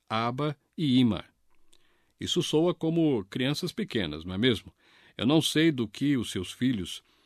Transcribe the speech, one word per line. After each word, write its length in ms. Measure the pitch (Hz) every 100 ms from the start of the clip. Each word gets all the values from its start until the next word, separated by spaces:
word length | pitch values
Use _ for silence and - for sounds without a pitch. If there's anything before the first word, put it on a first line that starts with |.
| -
Abba 480 | 110 117 127 151 143 _ -
e 220 | 151 127
Ima. 240 | 123 87 - _ _ _ - - _ _ _ _
Isso 240 | - 180
soa 320 | - 156 175
como 480 | - 165 165 156 120 95
crianças 460 | - 127 147 170
pequenas, 520 | - 202 113 82 76
não 100 | 85
é 40 | 92
mesmo? 340 | 127 107 - - _ _ _ -
Eu 80 | 113
não 160 | 156
sei 280 | - 151 165
do 160 | 127 107
que 300 | - 139 135
os 140 | 104
seus 200 | 101 92
filhos, 520 | - 127 113 85 - - _